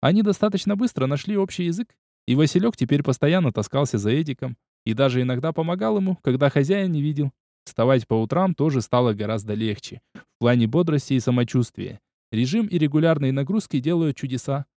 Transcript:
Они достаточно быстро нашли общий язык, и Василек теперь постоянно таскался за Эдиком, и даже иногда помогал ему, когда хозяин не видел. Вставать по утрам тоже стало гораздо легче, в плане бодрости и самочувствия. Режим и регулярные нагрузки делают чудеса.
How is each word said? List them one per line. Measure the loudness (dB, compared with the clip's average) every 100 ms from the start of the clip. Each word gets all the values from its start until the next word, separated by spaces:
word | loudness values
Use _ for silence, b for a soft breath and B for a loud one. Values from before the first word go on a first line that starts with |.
Они | 4 2
достаточно | 2 2 0 0 -2 -2
быстро | -2 -2 -2
нашли | -2 -4 -4
общий | -4 -2
язык, | -4 -4 -6 _ _ _ -2
и |
Василек | 2 4 4 0 0
теперь | 0 0
постоянно | 0 0 2 2 2
таскался | 0 -2 -2 0 0
за | 0 0
Эдиком, | -2 -6 -8 -10 _ _ -6
и |
даже | 2 2 2
иногда | 0 -2 -4
помогал | -4 -4 -2 0 0
ему, | 0 -2
когда | 0 2 2
хозяин | 2 2 0 0
не | 0
видел. | -2 -2 -4 -6 _ _
Вставать | -16 0 2 2 2
по |
утрам | 0 0 0 0
тоже | 0 0 0
стало | 0 2 2
гораздо | 0 -2 -4 -4
легче, | -4 -2 -4 -10 -18 _
в | -20 -20 _
плане | 2 4 4
бодрости | 2 2 0 0
и | -2
самочувствия. | 2 0 2 0 -2 -4 -12 -12 _ _ _
Режим | -2 0 0 0
и | 0
регулярные | 0 2 2 2 0
нагрузки | -2 -2 -4 -2 -4
делают | 0 0 0 -2
чудеса. | -6 -6 -4 -6 -6